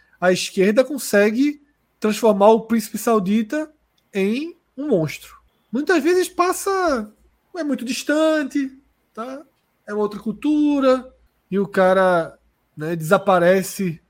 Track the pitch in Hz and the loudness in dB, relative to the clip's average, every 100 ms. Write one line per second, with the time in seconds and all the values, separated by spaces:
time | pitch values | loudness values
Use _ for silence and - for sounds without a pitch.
0 | _ - 180 180 - 202 190 220 254 285 | _ -4 0 0 -2 0 2 2 0 -2
1 | - 202 208 226 285 294 _ _ _ _ | -2 2 2 2 -2 -2 _ _ _ _
2 | 214 208 233 196 202 226 220 233 - 208 | -4 0 2 6 6 4 2 -2 -2 -6
3 | - 220 180 214 214 302 311 _ _ _ | 0 0 2 -2 -2 -6 -8 _ _ _
4 | _ 202 196 240 330 - _ - 294 196 | _ -4 -2 -2 -6 -14 _ -10 -2 -2
5 | 160 - - - _ _ - 233 302 349 | -2 -8 -18 -20 _ _ -10 -6 0 0
6 | 285 359 339 - 359 - 392 381 349 254 | 2 0 -2 -2 -2 -2 -4 -2 -2 -2
7 | 214 _ _ _ _ 359 302 254 233 - | -6 _ _ _ _ -8 -6 -6 -6 -8
8 | - 302 320 311 269 285 269 - _ _ | -2 0 2 0 -2 -4 -6 -10 _ _
9 | _ - 247 269 330 _ _ _ - 208 | _ -14 -14 -14 -18 _ _ _ -10 -4
10 | 208 208 220 208 294 302 294 285 269 254 | -4 -4 -8 -6 -2 2 2 2 2 2
11 | 254 _ _ _ - 190 196 196 185 190 | -2 _ _ _ -6 -4 -2 2 4 4
12 | 185 175 151 - _ _ _ - 156 170 | 4 2 -2 -10 _ _ _ -12 -8 -6
13 | 156 190 - 185 170 190 185 - 190 160 | 0 0 4 4 4 2 0 -6 -6 -6
14 | _ | _